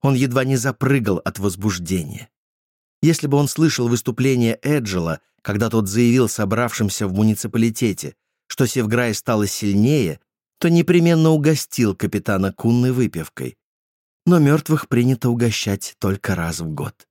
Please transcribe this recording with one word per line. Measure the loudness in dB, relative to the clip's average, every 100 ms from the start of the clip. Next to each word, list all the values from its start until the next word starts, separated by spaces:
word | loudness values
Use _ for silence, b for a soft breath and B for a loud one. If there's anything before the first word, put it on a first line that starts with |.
Он | 2
едва | 2 2 0
не | 0 0
запрыгал | -2 -2 2 2 2 -2
от | -2 -4
возбуждения. | -4 -2 -4 -4 -4 -4 -4 -12 -18 _ _ _ _ _ _ _
Если | 0 2 0
бы | 2
он | 0
слышал | 2 0 2 0
выступление | 0 -2 -2 0 2 0 0
Эджела, | -2 -2 -2 -4 -2 -4 _ _
когда | -6 -2 0
тот | 0 0
заявил | 2 4 4 2
собравшимся | 0 -2 -2 -2 -2 -4 -2 -4
в |
муниципалитете, | 2 2 2 -2 0 0 0 -4 -4 -10 -14 _ _ _
что | -2
Севграй | -2 0 0 0 -2
стала | -4 -2 0 0
сильнее, | -2 -2 2 2 2 0 -4 _ _ _ _
то | 2
непременно | 2 4 4 4 4 4
угостил | 4 2 0 -2 0 0
капитана | 0 -4 -4 -2 0 -2
Кунны | -2 0 2 2
выпивкой. | 0 -2 -4 -12 -10 -12 -12 _ _ _ _ _ _
Но | 2 4
мертвых | 4 2 0 -4 0
принято | 0 2 0 0
угощать | 0 0 -2 -4 -4 -6 -6
только | -4 -4 -4
раз | -4 -4 -6
в | -8
год. | -8 -10 -12 _